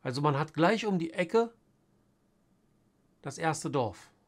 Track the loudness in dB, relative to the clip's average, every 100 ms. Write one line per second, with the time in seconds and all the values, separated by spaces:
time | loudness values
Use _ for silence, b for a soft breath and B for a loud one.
0 | -6 0 2 2 -2 2 2 2 0 -2
1 | -2 -4 2 2 2 -6 _ _ _ _
2 | _ _ _ _ _ _ _ _ _ _
3 | _ _ -14 -4 -2 -2 -2 0 -2 -4
4 | -20 _